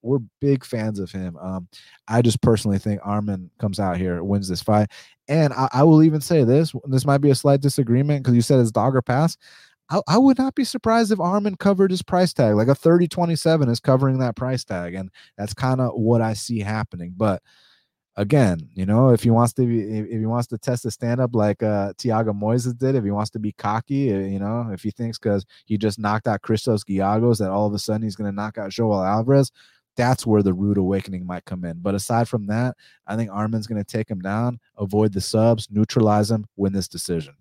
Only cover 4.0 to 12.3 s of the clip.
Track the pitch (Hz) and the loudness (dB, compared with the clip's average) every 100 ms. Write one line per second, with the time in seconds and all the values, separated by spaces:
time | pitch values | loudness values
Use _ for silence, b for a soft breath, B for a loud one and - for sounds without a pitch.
4 | 92 87 95 101 95 87 - 104 104 B | -4 -4 -2 -2 -2 -6 0 2 2 B
5 | B B - 151 147 127 135 127 156 156 | B B -2 0 0 0 -2 4 6 8
6 | 160 156 - 165 120 135 160 127 143 131 | 6 2 0 2 4 4 2 -4 -2 0
7 | 143 139 143 131 143 139 143 139 117 123 | 2 2 4 4 4 4 2 0 2 2
8 | 147 143 127 120 113 135 117 110 117 135 | 2 0 2 2 4 4 4 2 0 0
9 | - 127 165 - b b b b _ 175 | 0 0 0 -2 b b b b _ -4
10 | - 196 269 262 262 - 247 247 226 226 | 2 4 6 4 0 -2 -4 -2 0 2
11 | 214 208 175 202 208 185 202 190 196 180 | 2 0 0 0 -2 0 0 4 2 2
12 | - 180 180 | 0 0 0